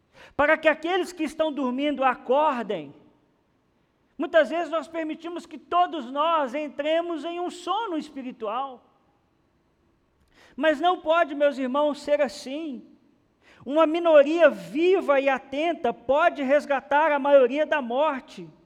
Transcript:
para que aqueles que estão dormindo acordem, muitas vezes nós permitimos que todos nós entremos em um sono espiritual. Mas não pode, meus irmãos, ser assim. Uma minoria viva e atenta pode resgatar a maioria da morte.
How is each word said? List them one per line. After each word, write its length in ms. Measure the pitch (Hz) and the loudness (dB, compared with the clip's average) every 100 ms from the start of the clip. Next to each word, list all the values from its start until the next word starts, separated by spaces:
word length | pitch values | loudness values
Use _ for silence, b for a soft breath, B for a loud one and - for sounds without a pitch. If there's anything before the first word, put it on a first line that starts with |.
| _ B B - | _ B B 0
para 220 | 294 311 | 2 2
que 80 | 311 | 2
aqueles 460 | 302 320 359 339 | 0 0 -2 -4
que 100 | - | -6
estão 300 | 302 - 311 | -6 -2 -4
dormindo 500 | 285 254 254 294 262 | -2 -4 -2 -2 0
acordem, 920 | 262 240 - 269 302 247 208 185 143 - _ _ _ _ _ _ _ _ _ _ _ - | -2 -2 0 2 2 0 -4 -8 -8 -18 _ _ _ _ _ _ _ _ _ _ _ -10
muitas 320 | 339 330 247 | 0 2 2
vezes 200 | 320 320 | 0 -4
nós 180 | 320 269 | -6 -6
permitimos 580 | 330 311 311 330 339 - | -8 -8 -8 -10 -12 -14
que 100 | 294 | -18
todos 540 | - 349 359 320 240 | -2 0 0 -2 -6
nós 440 | 285 320 330 262 | -2 0 0 -2
entremos 720 | 277 294 - 294 330 339 330 | -4 -8 -6 -2 -2 -2 -6
em 140 | 320 349 | -8 -6
um 100 | 359 | -8
sono 480 | - 349 403 466 311 | -8 -6 -4 -4 -6
espiritual. 880 | - 269 254 - 214 233 269 247 _ _ _ _ _ _ _ _ _ _ _ _ _ _ _ b b - | -8 -12 -14 -10 -8 -6 -8 -12 _ _ _ _ _ _ _ _ _ _ _ _ _ _ _ b b -2
Mas 240 | 311 277 | 0 2
não 200 | 349 359 | 0 0
pode, 340 | 311 330 302 | 0 0 0
meus 220 | 285 285 262 | 0 0 0
irmãos, 460 | 254 277 302 269 | -4 0 0 -2
ser 180 | - 294 | -2 0
assim. 640 | 277 - 247 285 320 226 - _ _ _ _ _ b b | 0 -6 -12 -10 -10 -12 -16 _ _ _ _ _ b b
Uma 220 | - 302 311 | -4 0 2
minoria 640 | 339 339 302 277 330 302 | 2 6 6 6 6 4
viva 720 | 202 170 254 349 370 262 277 | 4 -6 0 2 2 2 2
e 80 | 277 | 2
atenta 640 | 262 - 269 339 311 240 | 0 -4 -4 -2 -2 -4
pode 500 | 240 - 285 339 285 | -4 -2 2 2 0
resgatar 680 | 262 285 285 269 262 285 320 | 2 0 2 -4 0 2 2
a 60 | 285 | 2
maioria 460 | 277 285 240 285 | 6 6 6 2
da 160 | 302 302 | 0 -2
morte. 680 | 240 247 311 262 - - 165 - | -2 0 0 -2 -10 -18 -18 -20